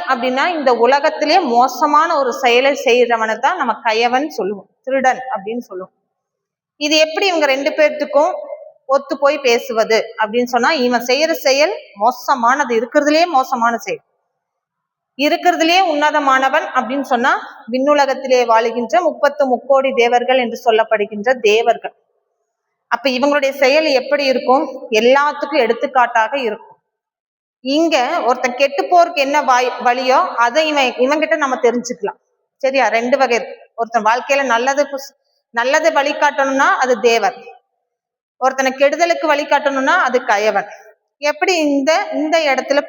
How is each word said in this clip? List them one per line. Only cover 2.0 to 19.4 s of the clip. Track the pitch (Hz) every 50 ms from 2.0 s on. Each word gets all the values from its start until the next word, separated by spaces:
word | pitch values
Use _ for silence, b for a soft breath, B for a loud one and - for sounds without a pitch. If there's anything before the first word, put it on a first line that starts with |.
| 320 339 330 285
ஒரு | 269 240 - - 262
செயலை | 240 233 247 269 277 285 277 -
செய்யறவனை | 254 233 247 233 226 233 226 220 220 214 214 262
தான் | 311 370 349 269
நம்ம | 240 285 - -
கயவன் | 233 220 226 240 240 240 262 302 302 -
சொல்லுவோம், | 240 190 190 208 190 - _ _ _ _
திருடன் | 262 269 269 254 262 - - - - 208
அப்படின்னு | 208 190 208 233 247 - -
சொல்லுவோம். | 196 185 185 - _ _ _ _ _ _ _ _ _ _ _ _ _ _ _ _ _ _
இது | 294 294 311 311 311
எப்படி | 311 320 - 403 381
இவங்க | 349 311 294 277 262
ரெண்டு | 269 277 302 - 320
பேர்த்துக்கும் | 302 294 - - 285 - - 277 311 370 - - - - - - - - - _ _ - 269
ஒத்து | 277 277 - 320 -
போய் | 285 277 302 285 269
பேசுவது | 240 233 240 - - 220 226 214 190 220 208 - - - -
அப்படின்னு | 220 208 220 247 247 247 254
சொன்னா, | 233 240 302 330 285 247
இவன் | 247 247 233 240 -
செய்யற | 254 285 320 320 320 330 -
செயல் | 277 269 277 302 370 440 - - - - 202
மோசமானது, | 208 247 254 - - 330 277 254 233 233 262 294 277 240 233 226
இருக்கிறதுலயே | 247 240 - 294 285 302 302 320 349 359 294
மோசமான | 262 262 262 262 240 233 233 233 220 -
செயல். | 196 165 - - _ _ _ _ _ _ _ _ _ _ _ _ _ _ _ _ _ _ _ _ _ _ -
இருக்கிறதுலயே | 285 302 339 349 349 359 339 294 330 320 349 381 381 339
உன்னதமானவன் | 294 294 294 302 285 302 285 277 262 262 269 262 285 320 - - -
அப்படின்னு | 262 233 220 269 285 254 -
சொன்னா, | 262 233 247 294 359 427 - - - - - 226 240
விண்ணுலகத்திலே | 254 269 294 294 285 277 269 262 - 277 254 254 247 240 226
வாழுகின்ற | 226 226 240 226 226 240 233 - 302 359 359
முப்பத்து | 302 - - 294 285 285 -